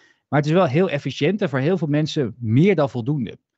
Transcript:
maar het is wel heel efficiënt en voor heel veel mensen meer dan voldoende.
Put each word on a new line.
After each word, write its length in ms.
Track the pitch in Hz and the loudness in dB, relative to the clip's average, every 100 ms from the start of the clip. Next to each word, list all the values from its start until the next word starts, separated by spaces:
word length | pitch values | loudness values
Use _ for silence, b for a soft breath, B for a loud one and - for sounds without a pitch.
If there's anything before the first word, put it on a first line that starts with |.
| b b b | b b b
maar 120 | 143 | -2
het 100 | 147 | 2
is 60 | 170 | 2
wel 100 | 165 | 2
heel 240 | 147 190 | 2 0
efficiënt 520 | 143 143 - 147 208 | -2 -6 -2 -2 0
en 80 | 175 | -2
voor 100 | 135 | -2
heel 180 | 139 190 | 0 0
veel 100 | 160 | 0
mensen 480 | 147 156 156 117 - | 0 0 -2 -4 -4
meer 360 | 117 120 190 170 | 0 4 4 4
dan 140 | 139 | 0
voldoende. 480 | 123 117 151 98 - _ | -2 -4 -4 -4 -10 _